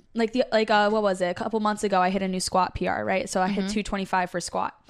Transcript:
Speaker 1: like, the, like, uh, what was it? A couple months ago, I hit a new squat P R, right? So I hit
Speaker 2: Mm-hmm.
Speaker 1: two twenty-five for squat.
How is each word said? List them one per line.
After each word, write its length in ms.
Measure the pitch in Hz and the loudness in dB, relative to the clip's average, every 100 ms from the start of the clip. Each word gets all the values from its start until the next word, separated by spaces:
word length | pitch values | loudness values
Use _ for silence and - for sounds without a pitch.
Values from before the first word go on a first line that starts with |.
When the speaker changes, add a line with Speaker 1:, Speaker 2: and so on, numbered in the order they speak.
| _ | _
Speaker 1:
like, 180 | 226 220 | -2 0
the, 120 | 254 - | 0 2
like, 200 | 220 220 | 2 4
uh, 180 | 214 208 | 4 4
what 140 | 214 | 2
was 180 | 208 185 | 2 2
it? 60 | 175 | 0
A 80 | |
couple 260 | 180 214 220 | -2 -4 -2
months 240 | 214 208 | 0 0
ago, 160 | 208 190 | 0 2
I 80 | 180 | 2
hit 140 | 190 | 2
a 60 | 190 | -2
new 120 | 185 | -2
squat 340 | - 185 180 | 0 0 0
P 120 | - 180 | -2 -2
R, 180 | - | -2
right? 240 | 107 190 - | 0 -2 -2
So 140 | 196 | 0
I 60 | 185 | 0
hit 160 | 208 | 0
Speaker 2:
Mm-hmm. 80 | 190 | -2
Speaker 1:
two 80 | 214 | -4
twenty-five 480 | 202 202 190 185 180 | -4 -4 -2 -2 -2
for 100 | 175 | -4
squat. 340 | - 185 - - | -4 -4 -4 -6